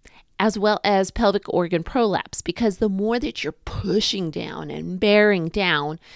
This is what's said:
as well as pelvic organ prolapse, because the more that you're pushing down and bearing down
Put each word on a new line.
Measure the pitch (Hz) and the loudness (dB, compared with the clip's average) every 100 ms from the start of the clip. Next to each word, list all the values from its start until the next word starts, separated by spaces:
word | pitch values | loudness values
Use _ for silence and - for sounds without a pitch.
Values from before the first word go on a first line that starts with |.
| - - _ - | -20 -20 _ -2
as | 220 208 | 0 2
well | 208 208 | 0 2
as | 202 196 190 | 2 2 0
pelvic | - 226 196 - | 2 2 2 0
organ | 170 170 175 | -2 0 -2
prolapse, | 170 269 226 180 - - | -2 0 0 0 -4 -8
because | - - 233 190 | -8 0 0 2
the | 214 | -2
more | 190 208 240 | 0 -2 -2
that | 262 - | -4 -6
you're | 151 | -8
pushing | - - - - 196 - 202 170 | -8 -10 -6 -2 0 0 -2 -6
down | 151 - - 156 | -6 -10 -10 -10
and | 151 165 180 | -10 -8 -2
bearing | 214 208 214 196 165 | 4 6 6 4 0
down | 208 185 151 147 160 - | -2 0 0 -2 -8 -14